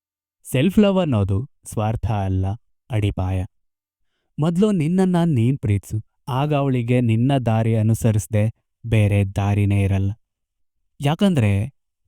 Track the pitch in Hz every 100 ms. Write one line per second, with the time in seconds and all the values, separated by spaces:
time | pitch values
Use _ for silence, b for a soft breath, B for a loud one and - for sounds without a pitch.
0 | _ _ _ _ - 127 175 214 202 190
1 | 160 110 98 98 139 _ - 113 107 113
2 | - 104 95 92 95 113 _ _ - 107
3 | 101 95 92 95 92 _ _ _ _ _
4 | _ _ _ - 160 170 214 196 151 185
5 | 185 175 170 127 117 139 98 101 - 110
6 | - _ - 127 151 143 139 127 117 123
7 | 117 110 131 139 117 113 113 113 107 107
8 | 117 107 - 107 110 - _ _ 117 113
9 | 101 101 98 101 101 104 101 101 98 98
10 | 98 110 _ _ _ _ _ _ _ -
11 | 143 160 202 151 104 98 123 - _ _